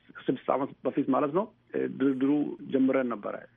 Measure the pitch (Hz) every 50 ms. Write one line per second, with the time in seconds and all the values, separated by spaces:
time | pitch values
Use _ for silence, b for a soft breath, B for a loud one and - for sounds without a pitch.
0 | _ - - - - - 139 127 - - 135 131 139 135 - - - 131 - -
1 | 135 120 131 131 143 143 147 180 214 226 - _ _ _ - 135 131 131 127 127
2 | 131 139 135 127 131 139 147 151 143 - - - 143 135 - 131 131 131 131 135
3 | 131 120 117 107 104 101 101 - - - _